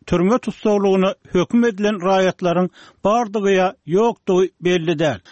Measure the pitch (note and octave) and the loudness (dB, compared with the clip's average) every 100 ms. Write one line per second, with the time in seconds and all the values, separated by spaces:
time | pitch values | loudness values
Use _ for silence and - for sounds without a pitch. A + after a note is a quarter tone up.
0 | - F3 F#3 B3 - - A3 G3+ G3 F#3+ | -4 0 2 0 -2 -6 -2 0 2 2
1 | F#3+ - - F3+ E3 A#3+ A#3 F#3+ G#3 G#3 | 0 -2 -4 -2 0 2 0 0 -4 -2
2 | F3+ F#3+ F#3 - F3 E3+ F#3 _ - _ | 0 2 0 0 -2 0 -2 _ -20 _
3 | G3 A#3 A3 G#3+ G3 F#3+ F#3 G3+ - F3+ | -2 0 -2 -4 0 2 0 -4 -4 0
4 | A#3 - - F3+ F#3 _ F3 F3+ D#3+ D3+ | 0 -2 -2 0 0 _ -2 -2 -2 -2
5 | D#3+ A2 - | -2 -4 -12